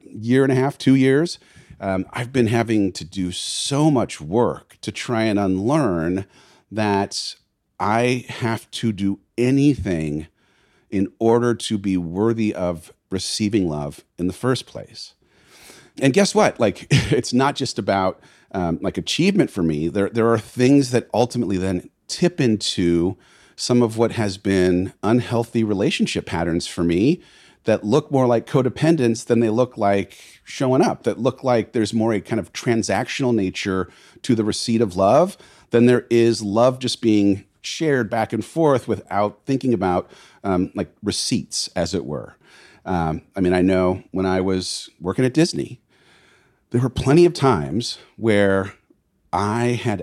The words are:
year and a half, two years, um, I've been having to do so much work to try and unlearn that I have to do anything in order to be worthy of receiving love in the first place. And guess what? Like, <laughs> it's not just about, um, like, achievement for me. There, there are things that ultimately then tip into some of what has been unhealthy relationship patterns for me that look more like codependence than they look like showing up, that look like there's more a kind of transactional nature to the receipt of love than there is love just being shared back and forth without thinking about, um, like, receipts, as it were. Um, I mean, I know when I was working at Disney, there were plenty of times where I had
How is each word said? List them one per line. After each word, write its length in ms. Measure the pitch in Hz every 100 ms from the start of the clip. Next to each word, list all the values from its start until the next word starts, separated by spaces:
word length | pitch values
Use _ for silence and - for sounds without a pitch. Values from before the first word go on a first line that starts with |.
| -
year 380 | - 110 127
and 80 | 135
a 40 | 127
half, 220 | 135 -
two 180 | - 135
years, 440 | 131 135 175 - _ - - -
um, 260 | 98 95 95
I've 220 | - 123
been 140 | 135 113
having 440 | 117 113 110 98
to 120 | - 82
do 260 | 98 90
so 580 | 87 - - - 139 156
much 300 | 135 101 -
work 580 | 76 104 107 71 - _
to 100 | -
try 320 | - - 117
and 160 | 110 101
unlearn 840 | 98 92 107 156 113 85 80 92 104 _ _ _ _
that 640 | 104 107 98 101 - - - _ _ _ -
I 460 | 95 113 123 123 -
have 420 | - 113 113 -
to 200 | - 117
do 280 | 95 98 101 _ -
anything 880 | 123 139 143 131 101 85 78 76 78 _ _ _ _ _ _
in 220 | 98 98 -
order 340 | 113 120 120
to 240 | 117 - 107
be 180 | 98 92
worthy 580 | 82 90 113 113 107
of 380 | 90 90 85 - _ _
receiving 600 | 95 - - 104 107 90
love 340 | 76 73 78 _ -
in 100 | 87
the 60 |
first 320 | 87 123 127 -
place. 480 | - - 107 - _ _ _ _ - - - - -
And 120 | 135
guess 220 | 139 196 208
what? 240 | 175 -
Like, 280 | 110 - -
<laughs> 240 | 147 107
it's 220 | 123 -
not 220 | 123 139 139
just 240 | 131 -
about, 400 | 101 98 95 - - _ _
um, 280 | 95 87 82
like, 160 | 95 92
achievement 520 | 82 - 180 143 -
for 140 | 101
me. 240 | 82 76 82
There, 220 | 101 98
there 220 | 113 113
are 80 | 113
things 520 | - - 127 143 123
that 180 | 120 -
ultimately 440 | 104 120 127 95 95
then 320 | 92 90 - _ -
tip 340 | - 175 -
into 760 | 131 107 - - 87 85 87 98 _ _ _ -
some 260 | - 123
of 160 | 117 110
what 160 | 113
has 240 | 113 104 95
been 560 | 101 98 90 90 92 -
unhealthy 600 | 101 123 - 117 117 117
relationship 600 | 107 98 123 - 220 - -
patterns 420 | 85 85 85 -
for 160 | -
me 380 | 85 85 123 180 - - - _ -
that 180 | 107
look 260 | 104 135 -
more 160 | 139 127
like 220 | 117 -
codependence 800 | 147 123 - 151 165 120 113 -
than 160 | 117
they 80 | 117
look 280 | 110 127 -
like 400 | 101 101 95 - - -
showing 380 | - - 131 131
up, 220 | 208 -
that 160 | - 101
look 240 | 127 -
like 300 | 131 120 104
there's 200 | 123 104
more 200 | 113 110
a 60 | 104
kind 200 | - 110
of 120 | 82
transactional 840 | - 135 113 104 98 120 - 131
nature 560 | 113 92 92 101 95 90 - - -
to 100 | -
the 100 | 113
receipt 380 | 107 101 - 113
of 140 | 110 90
love 420 | 95 135 185 - - - _
than 160 | 117 120
there 220 | 123 -
is 320 | 117 117 110
love 380 | 104 104 127 127
just 220 | 127 -
being 440 | 113 107 101 98 - _
shared 480 | - - 160 135 107
back 240 | 117 113
and 100 | 110
forth 440 | 101 160 156 131 -
without 540 | 107 - 98 104 - -
thinking 280 | 135 131
about, 360 | 110 95 90 - - - _
um, 280 | 101 90 92
like, 180 | - 82 _
receipts, 680 | 101 87 - 110 - - - 90
as 180 | 85
it 120 | 90 64
were. 300 | 71 52 - _ - - _ -
Um, 360 | 90 80 78 - -
I 60 |
mean, 120 | 90
I 80 | 92
know 420 | 92 92 92 92 -
when 140 | 95 92
I 160 | 92
was 480 | 95 92 90 - - _
working 260 | 87 95 127
at 80 |
Disney, 460 | 139 175 - - - _ _ _ _ _ _ _ _ _
there 100 | 120
were 80 | 123
plenty 360 | - 127 156 175
of 80 |
times 640 | - 143 95 71 92 123 - - -
where 580 | 110 104 101 98 95 - _ _ _ _ _
I 480 | 87 101 117 120 120
had 180 | 120 98